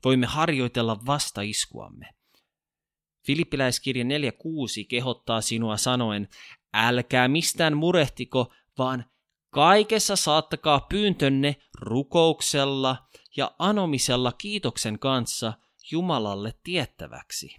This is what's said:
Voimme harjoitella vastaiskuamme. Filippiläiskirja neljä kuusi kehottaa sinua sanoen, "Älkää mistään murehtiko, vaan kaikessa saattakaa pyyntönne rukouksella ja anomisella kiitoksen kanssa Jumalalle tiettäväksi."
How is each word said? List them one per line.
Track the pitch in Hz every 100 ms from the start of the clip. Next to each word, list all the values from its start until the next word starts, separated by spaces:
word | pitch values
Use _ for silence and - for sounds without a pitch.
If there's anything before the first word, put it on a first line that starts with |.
Voimme | 127 131 120
harjoitella | 147 165 143 123 120 117 107 117
vastaiskuamme. | 147 - - 104 104 - - - - - _ _ _ _ _ _ _ _ _ _ _ -
Filippiläiskirja | 143 175 139 131 127 - 127
neljä | 120 147 135
kuusi | - 165 160 120 - 101
kehottaa | 123 127 117 - 113
sinua | 107 113 113 107
sanoen, | - 127 117 104 101 - - - _
"Älkää | 107 113 123 120 127 127
mistään | 147 165 - 160 147
murehtiko, | 160 180 139 - 127 131 123 _ _ -
vaan | 127 127 117 _ _ _ _
kaikessa | - 156 202 214 220 - 196
saattakaa | - 151 156 156 156 143
pyyntönne | - 196 208 180 139 135 143 143 _
rukouksella | - - 117 139 170 165 151 - 147 139 139 131 127 _ - _ -
ja | 139 _
anomisella | 180 208 180 139 - 123 123
kiitoksen | - - 104 - - 113 107
kanssa | 139 131 117 - 113 107 _ _ -
Jumalalle | 156 180 143 104 98 104 -
tiettäväksi." | - 180 131 _ 78 - - - 69